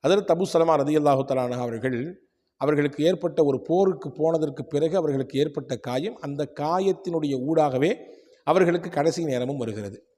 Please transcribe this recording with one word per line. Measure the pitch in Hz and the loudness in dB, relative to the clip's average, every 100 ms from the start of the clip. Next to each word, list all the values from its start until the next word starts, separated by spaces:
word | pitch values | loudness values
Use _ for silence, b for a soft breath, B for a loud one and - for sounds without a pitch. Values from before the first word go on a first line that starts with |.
| 143 | 2
ஹதரத் | 196 190 | 0 2
அபூ | 165 185 | 0 2
சலமா | 170 165 151 | 2 4 2
ரதியல்லாஹு | 139 151 147 135 135 | 2 2 4 2 2
தஆலா | 131 123 | -2 -2
அன்ஹு | 123 | -4
அவர்கள், | 123 113 131 120 147 - _ _ _ _ | -6 -4 -4 -4 -6 -10 _ _ _ _
அவர்களுக்கு | 139 147 143 143 | 0 2 0 2
ஏற்பட்ட | 156 185 175 147 | 2 2 -2 2
ஒரு | 147 131 | 2 2
போருக்கு | - 170 196 180 147 | 0 2 4 0 -8
போனதற்கு | 131 156 165 147 131 131 | -2 0 0 -2 -4 -4
பிறகு | 143 156 185 | -2 0 0
அவர்களுக்கு | 156 135 131 135 | 0 -2 -2 -2
ஏற்பட்ட | 156 147 123 127 | -2 -2 -8 -10
காயம், | 131 127 185 - | -6 -4 -4 -8
அந்த | 151 143 147 - | -10 -8 -8 -4
காயத்தினுடைய | 147 180 196 190 180 165 151 135 135 | -2 0 0 -2 -4 -4 -2 -2 0
ஊடாகவே | 160 147 127 156 262 - B B B | 2 2 2 0 0 -8 B B B
அவர்களுக்கு | - 170 202 175 170 | 0 4 4 2 -2
கடைசி | - 151 175 160 | 0 0 0 -2
நேரமும் | 123 127 143 | -2 -2 -4
வருகிறது. | 113 107 101 107 _ | -6 -6 -10 -14 _